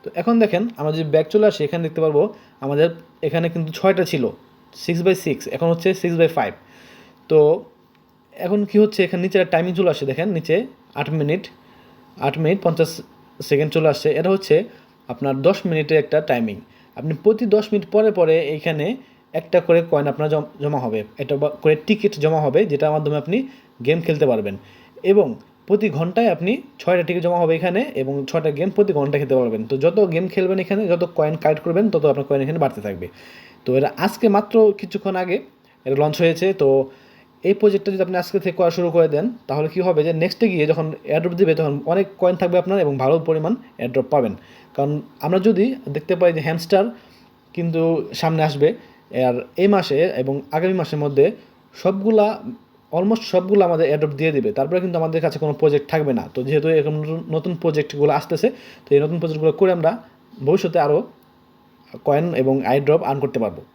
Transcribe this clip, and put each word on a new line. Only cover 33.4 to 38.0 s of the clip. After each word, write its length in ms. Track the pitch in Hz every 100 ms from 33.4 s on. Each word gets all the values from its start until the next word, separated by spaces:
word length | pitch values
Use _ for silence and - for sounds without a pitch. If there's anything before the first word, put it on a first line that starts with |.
| - - -
তো 40 | 131
এটা 120 | 135 - 190
আজকে 200 | - 226 202
মাত্র 200 | 208 233 214 202
কিছুক্ষণ 360 | 185 202 196 185
আগে 140 | 180 208 - _ _ _ 131
এটা 100 | 139
লঞ্চ 140 | 151 151
হয়েছে। 220 | 165 165 190 190
তো 60 | 139 135 135 - _ _ _ _
এই 100 | 180 202
প্রজেক্টটা 300 | 208 196 196
যদি 100 | 190